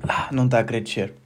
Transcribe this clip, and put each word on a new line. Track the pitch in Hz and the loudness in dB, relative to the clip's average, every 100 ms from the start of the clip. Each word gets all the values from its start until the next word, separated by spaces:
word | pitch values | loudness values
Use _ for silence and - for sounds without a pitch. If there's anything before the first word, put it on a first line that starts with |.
| - | 0
ah, | - - | -2 -2
não | 135 127 | 2 4
tá | 123 | 4
a | |
querer | 113 117 | 2 -2
descer. | 104 - 98 - | -4 -4 -4 -8